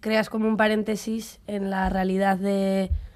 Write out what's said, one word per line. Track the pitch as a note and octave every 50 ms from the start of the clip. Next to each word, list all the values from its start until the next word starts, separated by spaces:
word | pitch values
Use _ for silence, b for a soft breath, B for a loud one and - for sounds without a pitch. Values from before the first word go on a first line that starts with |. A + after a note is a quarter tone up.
creas | - A3 A3 A3 G#3+ -
como | - A3 G#3+
un | A3 A3
paréntesis | G3 G#3+ G#3+ G#3+ G#3+ G#3+ G#3+ G#3+ G3+ - - A3 A3+ A3 - - - - -
en | G#3 G3+ G3 G3
la | F#3+ F#3+ F#3+ F#3+
realidad | F#3+ F#3+ F#3+ F#3+ F#3+ F#3+ G3 G3 F#3+
de, | F#3 G3 G3+ G3 G3 G3 G3 F#3+ F#3+ F#3+ F#3 B B B B B